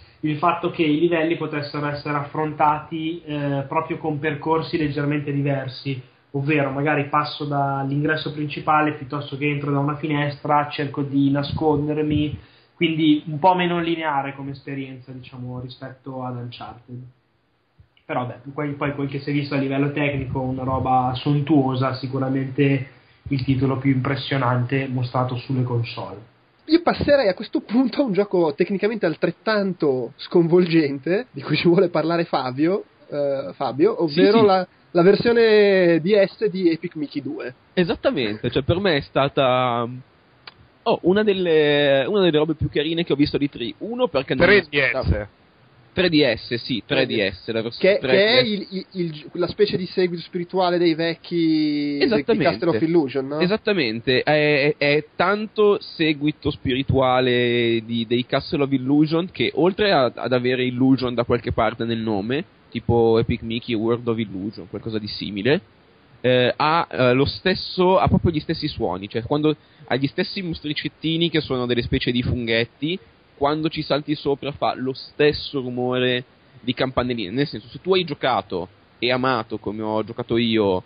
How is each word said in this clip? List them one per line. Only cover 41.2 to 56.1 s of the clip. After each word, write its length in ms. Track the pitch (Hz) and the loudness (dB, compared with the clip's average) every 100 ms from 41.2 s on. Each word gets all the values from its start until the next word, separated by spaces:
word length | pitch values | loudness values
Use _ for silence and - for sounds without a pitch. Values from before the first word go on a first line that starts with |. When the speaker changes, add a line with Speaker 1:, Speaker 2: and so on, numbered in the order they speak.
Speaker 3:
delle, 840 | 214 190 175 156 147 143 143 139 127 | 4 2 4 4 4 4 4 4 2
una 140 | 208 | 2
delle 160 | 185 151 | 4 4
robe 180 | 156 151 | 0 -2
più 140 | - | -2
carine 340 | 160 151 165 | -2 -2 -2
che 80 | 170 | 0
ho 60 | 139 | 2
visto 200 | 147 135 | 2 0
di 120 | 143 | -4
tre. 240 | - 117 - | -4 -8 -8
Uno 280 | 190 240 247 | -8 -2 -2
perché 260 | 135 127 | -2 -2
non 140 | 135 175 | 2 4
mi 100 | 202 | 4
aspettavo. 520 | 165 143 131 127 117 | 2 0 0 0 0
Speaker 4:
Tre 80 | 104 | -2
D 80 | 104 | -4
S. 160 | _ _ _ _ _ _ | _ _ _ _ _ _
Speaker 3:
Tre 160 | - 185 | 0 2
D 240 | 151 139 | 4 4
S, 200 | 113 - 117 | 2 -4 -6
sì, 260 | - 117 - | -4 -6 -2
tre 180 | 139 127 | 0 0
D 240 | 113 98 | 0 -2
S, 220 | - - | -4 -6
la 100 | 110 | -6
vers-, 160 | 113 - | -6 0
Speaker 2:
Che, 100 | 185 | 2
che 100 | 202 | 2
è 20 | |
Speaker 3:
tre 420 | 139 190 208 254 | 2 2 4 2
D 40 | 240 | 0
S. 40 | |
Speaker 2:
il, 180 | 208 - | -2 -6
il, 140 | 190 - | -10 -8
il, 360 | 190 170 151 - | -6 -6 -6 -10
la 120 | 170 175 | -6 -4
specie 320 | - 208 - | 0 0 0
di 80 | 185 | -4
seguito 380 | - 185 175 | -2 -2 -2
spirituale 560 | - 185 175 185 180 175 | -8 -8 -4 -2 0 2
dei 160 | 175 160 | 2 0
vecchi, 400 | 165 160 - 170 | -2 -6 -4 0
dei, 640 | 160 156 151 147 147 143 | 2 2 0 -2 -2 0
di 40 | 285 | 0
Speaker 3:
Esattamente. 440 | 208 139 220 165 | 2 0 2 2
Speaker 2:
Castle 200 | 127 170 110 | 0 0 0
of 60 | |
Illusion, 460 | 160 170 139 135 135 | 2 2 2 -2 -4
no? 120 | 147 | -2
Speaker 3:
Esattamente, 840 | 175 214 - 196 120 113 135 127 | 0 0 -2 0 0 -2 0 0
è, 520 | - 151 147 147 143 - | 2 2 4 2 2 2
è, 0 | |
è 300 | 143 147 151 - | 2 2 0 -2
tanto 600 | 180 208 214 - 208 202 | 0 0 -2 2 4 2
seguito 680 | - - 160 | -2 -2 0